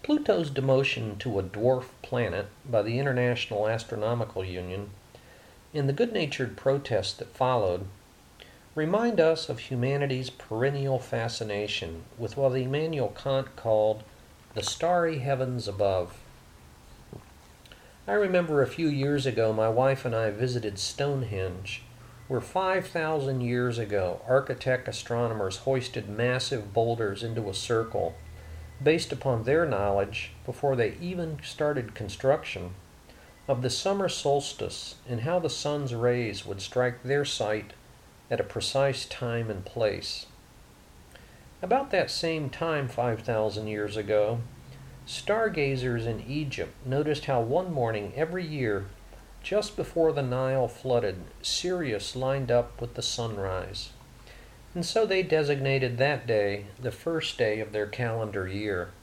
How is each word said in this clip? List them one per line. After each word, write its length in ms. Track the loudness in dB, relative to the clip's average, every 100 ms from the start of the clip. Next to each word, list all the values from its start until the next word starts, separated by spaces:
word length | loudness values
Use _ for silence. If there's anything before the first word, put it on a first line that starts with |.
Pluto's 480 | 2 2 4 2 2
demotion 640 | 0 4 4 4 0 -4 -4
to 180 | -2 -2
a 60 |
dwarf 400 | -2 2 4 4 0 -16
planet 460 | -4 -2 0 -2 -6 -12 0
by 140 | 2
the 160 | 2 0
International 720 | 2 2 2 2 -2 0 0
Astronomical 760 | 0 -4 -2 0 0 -2 -4
Union 460 | -4 -6 -6 -6 -8 -14 -20 -20 -20 -20 -20 -20 -6
and 160 | 0 0
the 40 |
good-natured 640 | 2 0 2 -2 -2 -4 0
protest 640 | 2 2 2 0 0 -6
that 160 | -12 0
followed 500 | 2 4 2 0 -4 -12 -20 -20 -20 -20 -20 -20 -8
remind 460 | -2 2 4 4 6
us 280 | 6 4 -2
of 120 | -6
humanity's 680 | -4 0 2 2 0 0 -4
perennial 720 | -10 -6 0 0 2 0 0
fascination 1040 | 0 -2 -2 -4 -4 -2 -2 -4 -6 -8 -14 -8
with 180 | -6 2
what 160 | 4 4
Immanuel 580 | 0 0 0 0 -2 -2
Kant 380 | 0 0 -2
called 480 | -4 4 6 6 2 -6 -20 -20 -20 -8
the 80 | -6
starry 560 | -4 0 4 4 4 0
heavens 480 | 0 0 0 -2 -4
above. 480 | 2 2 2 -2 -8 -20 -20 -20 -20 -20 -20 -20 -20 -18 -18 -18 -20 -20 -20 -20 -20 -20 -14 0
I 60 |
remember 460 | 2 4 4 4 4
a 60 | 4
few 220 | 2 2
years 360 | 2 2 2
ago 280 | 2 2 2
my 160 | 4 4
wife 360 | 6 4 4
and 120 | 0 0
I 140 | 0
visited 500 | 0 0 0 -4 -4
Stonehenge, 1000 | -6 -2 0 0 -2 -2 -2 -4 -8 -10 -12 -20 -20 -20 -4
where 140 | -4
five 480 | -2 0 2 0 0
thousand 540 | -2 0 0 0 0
years 360 | 0 2 0 0
ago 420 | 0 2 2 -2 2
architect 600 | 2 2 -2 0 0 -2
astronomers 680 | -8 -4 0 0 0 -2 -2
hoisted 500 | 0 0 0 -8 -6
massive 680 | -2 0 0 -2 -4 -2
boulders 480 | 0 2 2 -2 -2
into 260 | -4 -4 -4
a 60 |
circle 640 | -6 0 0 0 -2 -2 -4 -16 -16 -14 -14 -14 2
based 300 | 4 4 0
upon 320 | -2 0 0
their 200 | 4 4
knowledge, 680 | 4 2 4 4 2 -2 -10 -10
before 300 | -10 0 2
they 220 | 2 2 0
even 380 | -6 -4 -4 -6
started 540 | -10 -2 0 0 -4
construction, 760 | -8 -8 0 4 4 0 -8 -10 -12 -18 -20 -20 -20 -20 -14 -2
of 160 | 0
the 80 | 0
summer 380 | 0 0 0 0
solstice 880 | 0 2 2 0 -6 -8 -8 -12 -14 -8
and 120 | -4
how 180 | 0 0
the 100 | 0
sun's 460 | -2 -2 -2 -2
rays 500 | 0 2 2 0 -4
would 160 | -8 -8
strike 400 | -4 0 0 -2
their 200 | -2 0
site 500 | 0 0 0 0 -4 -18 -20 -20 -20 -20 -4
at 120 | -2
a 20 |
precise 600 | -2 -2 0 2 2 0
time 440 | -8 -6 -4 -2 -2
and 160 | -4
place. 600 | -6 0 2 2 -6 -8 -12 -20 -20 -20 -20 -20 -20 -20 -20 -20 -20 -20 -20 -10
About 320 | 2 2 4
that 180 | 0 2
same 400 | 0 -2 0 -4
time, 380 | -2 -2 0 -2
five 340 | 0 0 0
thousand 460 | 0 2 2 0 -4
years 280 | -2 -2 -4
ago, 440 | 2 4 4 0 -6 -12 -18 -18 -18 -16 -12
stargazers 960 | -8 0 2 2 2 0 0 0 0
in 160 | -2 -4 -4
Egypt 480 | -4 -4 -4 -6 -6
noticed 420 | -2 0 0 -2 0
how 140 | 0
one 320 | 2 0 0
morning 400 | -2 -2 -2 -4 -2
every 280 | -2 -2
year, 420 | -6 -2 0 0 -4 -14 -20 -20 -20 -14
just 320 | 0 0 0 -6
before 340 | -4 4 4
the 100 | 4
Nile 440 | 0 0 2 2 0
flooded, 560 | -2 2 2 2 -4 -12 -8
Sirius 760 | -4 -2 0 0 0 -2 -4 -2
lined 340 | 0 0 4
up 300 | 4 2 -6
with 140 | -8
the 80 | -4
sunrise. 880 | -4 -2 -4 -2 -2 -2 -4 -8 -10 -16 -20 -20 -20 -20 -20 -20 -10
And 120 | -6 0
so 180 | 2
they 180 | 4 2
designated 760 | 4 2 4 2 2 2 2 2
that 280 | 2 2 2
day 380 | 2 2 -2 -8 -8
the 100 | -8
first 460 | -4 -2 -2 -4 0
day 240 | 2 2
of 120 | -2
their 140 | -2 -2
calendar 600 | -2 -2 0 -2 -2 -2
year. 400 | -2 -2 -2 -4 -10